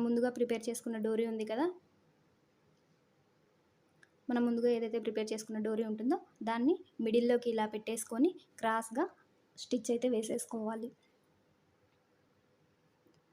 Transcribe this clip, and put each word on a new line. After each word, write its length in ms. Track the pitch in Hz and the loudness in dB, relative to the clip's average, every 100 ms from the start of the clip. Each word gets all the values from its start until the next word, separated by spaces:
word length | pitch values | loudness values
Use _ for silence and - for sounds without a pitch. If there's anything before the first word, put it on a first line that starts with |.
| 233 | 2
ముందుగా 240 | 233 247 240 | 2 2 2
ప్రిపేర్ 260 | 240 226 220 | 0 0 -4
చేసుకున్న 320 | 233 240 226 220 | -6 -6 -2 0
డోరీ 200 | 220 226 | 0 0
ఉంది 160 | 220 214 | -2 -2
కదా, 160 | 226 339 359 - _ _ _ _ _ _ _ _ _ _ _ _ _ _ _ _ _ _ _ _ _ - _ - | 0 0 -2 -12 _ _ _ _ _ _ _ _ _ _ _ _ _ _ _ _ _ _ _ _ _ -20 _ -4
మనం 140 | 240 240 | 0 2
ముందుగా 220 | 233 240 233 | 4 2 2
ఏదైతే 240 | 226 233 220 | 0 -2 -2
ప్రిపేర్ 260 | 214 220 | -2 -2
చేసుకున్న 280 | 220 220 220 214 | -4 -6 -4 -2
డోరీ 180 | 220 220 | 0 -2
ఉంటుందో 280 | 214 240 403 - - 214 | -2 0 0 -2 -8 -2
దాన్ని 260 | 233 254 370 - - 226 | 2 2 2 -2 -6 2
మిడిల్లోకి 440 | 233 240 240 240 | 4 6 4 2
ఇలా 140 | 220 214 214 | 0 -2 -4
పెట్టేసుకొని 540 | 214 233 - 233 320 359 - - | -6 -6 -4 2 2 2 -12 -4
క్రాస్‌గా 460 | 226 226 226 233 370 - _ _ _ - | 0 0 -2 -2 -2 -4 _ _ _ -20
స్టిచ్ 320 | - 247 220 233 | -4 -2 0 0
అయితే 120 | 254 226 | 2 0
వేసేసుకోవాలి. 760 | 226 233 - 226 214 226 233 - _ _ _ _ _ _ _ _ _ _ _ _ _ _ _ _ _ _ _ _ _ _ _ | 0 -4 -4 -6 -4 -4 -8 -12 _ _ _ _ _ _ _ _ _ _ _ _ _ _ _ _ _ _ _ _ _ _ _